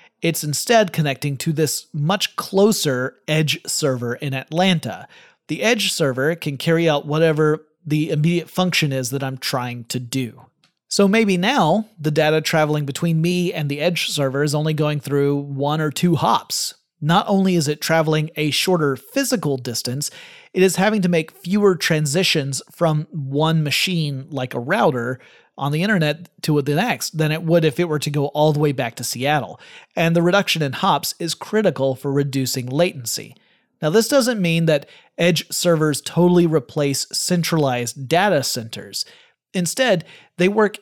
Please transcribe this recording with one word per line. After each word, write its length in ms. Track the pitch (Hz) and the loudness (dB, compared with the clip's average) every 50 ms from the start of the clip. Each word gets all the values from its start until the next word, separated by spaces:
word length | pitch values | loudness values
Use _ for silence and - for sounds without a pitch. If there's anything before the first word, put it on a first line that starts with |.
| _ _ _ _ | _ _ _ _
it's 220 | - 165 160 - | -2 -2 -2 -2
instead 500 | - 151 139 - - - 240 220 214 170 | -4 -4 -4 -4 0 4 4 4 4 2
connecting 440 | - - 151 143 131 - - 143 139 | 0 0 -2 -2 -2 -4 -4 -6 -6
to 160 | 120 - 170 | -4 -4 -2
this 340 | 151 151 156 143 - - - _ | 0 0 0 0 -2 -6 -8 _
much 420 | - 151 143 160 202 202 - - _ | -6 -4 -2 0 0 -2 -2 -4 _
closer 800 | - - - - 190 202 220 208 - - 151 131 123 127 131 - _ _ - | -8 -8 -2 2 4 4 4 4 2 0 0 0 0 -2 -4 -6 _ _ -2
edge 320 | 156 156 156 139 156 - - - | 0 0 0 0 -2 -4 -6 -8
server 480 | - - 156 139 131 120 123 120 123 | -4 -2 -2 -2 -2 -2 -4 -6 -6
in 180 | - 147 139 135 | -6 -6 -6 -6
Atlanta. 720 | 131 131 - 151 170 185 190 180 160 - 113 90 90 - - - - - _ _ _ _ | -8 -8 -4 0 2 2 4 2 2 0 -4 -8 -10 -14 -18 -20 -20 -20 _ _ _ _
The 160 | - 156 - | -8 -6 -2
edge 300 | - 220 247 214 196 - | 0 0 0 0 -2 -2
server 420 | - - 160 135 123 131 135 156 170 | -2 0 -2 0 0 0 -2 -2 -2
can 220 | 165 - 151 143 | -2 -6 -8 -8
carry 320 | 123 - 170 165 165 170 160 | -4 0 0 2 2 2 2
out 180 | 147 143 - | 2 0 -2
whatever 580 | 147 147 156 165 160 151 151 156 151 151 151 - _ _ _ _ | -2 0 2 2 4 4 4 2 2 2 0 -4 _ _ _ _
the 240 | 156 151 151 156 165 | -2 0 0 0 0
immediate 400 | 156 147 151 170 175 175 156 - | 0 0 2 2 2 0 -2 -4
function 420 | - - 185 180 - - 165 143 | -2 -2 0 0 0 0 0 0
is 180 | 135 131 127 117 | -2 -4 -4 -4
that 120 | 131 139 | -4 -6
I'm 160 | 143 131 131 127 | -6 -6 -8 -8
trying 460 | - - - 131 123 123 120 120 113 | -6 -6 -4 -4 -4 -6 -8 -10 -10
to 160 | - - 127 | -8 -8 -8
do. 460 | 123 117 135 135 127 110 - - - _ _ _ _ _ _ _ _ _ | -6 -6 -6 -6 -6 -6 -8 -14 -20 _ _ _ _ _ _ _ _ _
So 180 | - - 202 | 0 2 2
maybe 300 | 190 202 226 226 202 185 | 4 4 2 2 2 2
now 500 | 175 180 220 285 269 175 151 175 220 214 - _ - | 2 0 2 2 2 4 4 2 2 0 -4 _ -6
the 100 | 147 156 | -4 0
data 300 | 147 156 151 151 156 160 | 2 2 2 4 2 2
traveling 440 | 156 - - 160 151 147 151 151 147 | 0 0 2 2 2 2 0 -2 -2
between 380 | 139 135 - 170 170 165 160 | -4 -4 -4 -2 0 0 2
me 300 | 160 175 180 180 175 175 | 2 2 0 0 0 -2
and 160 | - 156 147 139 | -2 -2 -4 -4
the 120 | 143 147 | -2 -2
edge 280 | 151 180 170 156 - - | -2 -2 -2 -2 -4 -4
server 340 | - 147 143 131 127 139 | -2 -2 -2 0 0 0
is 140 | 147 147 143 | 0 0 0
only 180 | 147 151 160 156 | 0 0 -2 0
going 240 | 151 151 151 147 147 | 0 0 -2 -2 -4
through 380 | - 135 143 143 143 143 143 | -4 -2 0 0 2 2 0
one 440 | 143 143 143 139 135 143 143 151 156 | -2 -4 -6 -6 -4 -2 -2 0 0
or 120 | 156 151 | -2 -2
two 240 | - - 175 180 165 | -2 0 2 2 2
hops. 580 | - - 113 117 123 - - - - - - - _ _ _ _ _ | 2 2 2 2 0 0 -4 -6 -6 -6 -8 -10 _ _ _ _ _
Not 260 | 147 151 170 202 - - | 0 2 2 2 2 2
only 260 | 202 190 190 190 180 | 2 2 4 4 2
is 140 | 170 139 151 | 2 2 0
it 120 | 151 - | -2 -4
traveling 500 | - - 160 165 156 160 156 156 151 156 - | -2 2 2 2 2 2 2 0 0 -2 -4
a 160 | 156 156 151 | -4 -2 -2
shorter 460 | 131 - - 185 180 165 156 143 135 | -2 0 0 2 2 2 2 0 -2
physical 600 | 120 - - - 269 277 226 254 196 151 147 139 | -2 -8 -6 -4 -2 -2 0 -2 -2 0 -2 -2
distance, 540 | 127 123 127 117 - - 127 123 143 143 - - - - - - - - _ | -4 -4 -6 -6 -6 -6 -6 -6 -6 -6 -8 -10 -14 -20 -20 -20 -20 -20 _
it 120 | - 185 185 | 0 2 2
is 100 | 190 - | 2 2
having 280 | 175 190 214 220 214 | 2 2 2 2 2
to 60 | 180 175 | 2 2
make 220 | 175 160 151 - | 2 0 0 -2
fewer 460 | - - - 170 196 208 202 196 180 | -8 -14 -6 -2 0 4 4 4 4
transitions 840 | 165 - - 165 151 151 139 135 180 185 - - 160 135 139 131 - - - | 2 0 0 0 0 0 0 0 0 2 2 0 0 -2 -2 -6 -8 -10 -12
from 340 | - - 170 160 151 151 160 - | -4 0 0 2 2 0 -2 -4
one 500 | - 156 135 135 139 147 156 160 165 160 | -8 -8 -6 -4 -2 0 2 2 2 2
machine, 640 | 151 143 - - - 190 180 165 156 143 139 131 139 - | 2 0 -2 -2 -2 -2 -2 -2 -2 -2 -4 -8 -10 -8
like 220 | 151 131 127 127 | -8 -6 -6 -6
a 60 | - 123 | -6 -6
router, 640 | 120 139 185 226 220 165 131 123 117 123 127 - - - - - _ _ _ - | -4 -2 0 2 2 2 2 0 -2 -4 -6 -6 -10 -18 -20 -20 _ _ _ -6
on 140 | - 143 | -4 -2
the 100 | 147 156 | -2 0
internet 460 | 180 214 214 180 156 151 147 165 175 - _ _ | 0 0 2 2 2 0 0 -4 -8 -18 _ _
to 220 | - 160 151 147 | -2 0 0 2
the 120 | 131 147 147 | 2 0 0
next 420 | 160 208 - 143 113 - - - 156 | 0 0 -2 -2 -4 -6 -6 -4 -2
than 140 | 160 151 | -2 -2
it 100 | 156 165 | -2 -2
would 220 | 170 160 170 170 160 | 0 2 2 4 4
if 160 | 156 - - | 2 2 0
it 80 | 175 165 | -2 -2
were 100 | 151 143 | -2 -4
to 120 | - 151 | -4 -4
go 160 | 143 151 139 | -2 -2 -2
all 260 | 147 - 151 151 156 | -2 0 2 4 4
the 80 | 151 147 | 4 4
way 100 | 156 147 | 2 0
back 240 | 135 131 127 117 - | 0 -2 -4 -6 -6
to 80 | - | -8
Seattle. 580 | 120 - - 120 127 143 151 143 110 85 - - - - - - - _ _ | -8 -8 -6 -4 0 0 0 0 -2 -4 -10 -16 -20 -20 -20 -20 -20 _ _
And 180 | 175 170 165 170 | 0 2 2 4
the 80 | 170 | 4
reduction 400 | 170 175 180 196 196 - - 165 | 4 4 4 2 2 0 -2 -2
in 100 | 151 135 | -2 -4
hops 440 | 120 - - 196 156 143 - - - - | -2 0 0 2 2 0 -2 -6 -8 -8
is 160 | 175 160 - | -8 -8 -8
critical 600 | - - - 202 220 214 180 131 - 135 135 127 | -8 -8 -2 -2 0 2 0 0 0 0 -2 -2
for 160 | - - 143 | -2 -4 -2
reducing 540 | 139 143 143 139 131 139 131 120 - 131 120 | 0 0 0 0 -2 -2 -2 -2 -4 -6 -6
latency. 680 | 123 135 151 175 190 - 135 120 - - - 107 110 113 _ _ _ _ _ _ _ _ _ | -4 0 0 0 0 -2 -6 -8 -8 -8 -8 -10 -14 -20 _ _ _ _ _ _ _ _ _
Now, 80 | 156 156 | -2 2
this 160 | 170 226 226 | 2 2 2
doesn't 340 | - 294 277 220 247 240 208 | 4 2 2 2 2 0 0
mean 260 | 180 170 165 165 165 | 0 0 2 2 2
that 220 | 160 151 143 - - - - - _ _ - | 2 2 2 0 -6 -18 -20 -20 _ _ 0
edge 320 | 170 180 170 143 - - | 2 2 2 0 -2 -6
servers 500 | - - - 180 165 151 156 151 139 - | -6 -2 2 2 2 4 2 0 0 -2
totally 460 | - - - 165 175 180 180 175 175 | -6 -4 0 2 4 6 6 6 4
replace 640 | 165 156 156 - - - 156 147 143 139 - - - | 4 2 0 -2 -2 -2 -2 -2 0 -2 -4 -6 -6
centralized 960 | - - - - 180 175 160 - 170 160 147 135 123 123 120 117 - 147 135 120 | -6 -6 -4 -2 -2 -2 0 0 0 0 2 0 0 -2 -4 -6 -8 -10 -4 0
data 360 | 156 170 196 208 175 139 123 | 2 2 4 4 2 0 0
centers. 600 | - - 123 110 113 - - - 101 98 - - - - - _ _ _ _ _ _ | -2 -4 -6 -8 -10 -12 -14 -14 -10 -10 -10 -10 -10 -14 -20 _ _ _ _ _ _
Instead, 520 | - 190 175 165 - - 262 247 190 165 - - - - - _ _ | -4 -4 -4 -2 -2 0 2 2 2 0 -2 -6 -16 -20 -20 _ _
they 120 | - 175 196 | 0 0 2
work 280 | 202 220 214 196 208 - | 4 4 2 2 0 -4